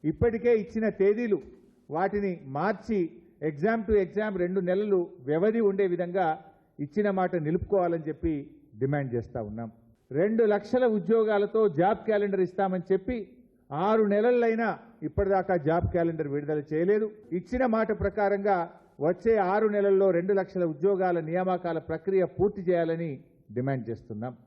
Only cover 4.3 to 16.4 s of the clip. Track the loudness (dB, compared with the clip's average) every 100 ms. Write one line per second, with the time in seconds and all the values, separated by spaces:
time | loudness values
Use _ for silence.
4.3 | -2 -2 -2 0 0 2 0 0 -8 -2
5.3 | 0 2 2 2 2 0 0 -2 0 0
6.3 | -2 -10 _ _ -12 -6 -2 0 0 0
7.3 | -2 -2 -2 0 0 2 -2 -4 -4 -4
8.3 | -4 -8 -20 _ -4 -2 0 -2 -6 -6
9.3 | -8 -8 -8 -12 -14 _ _ _ -2 0
10.3 | 2 2 0 0 0 2 0 2 2 2
11.3 | 2 0 2 2 4 2 2 0 0 0
12.3 | 0 -2 0 -2 -2 0 -2 0 -6 -8
13.3 | -18 _ _ _ -2 2 2 4 4 4
14.3 | 4 2 0 -2 -4 -12 -12 -6 -2 2
15.3 | 2 2 0 2 0 0 0 0 -2 -4
16.3 | -4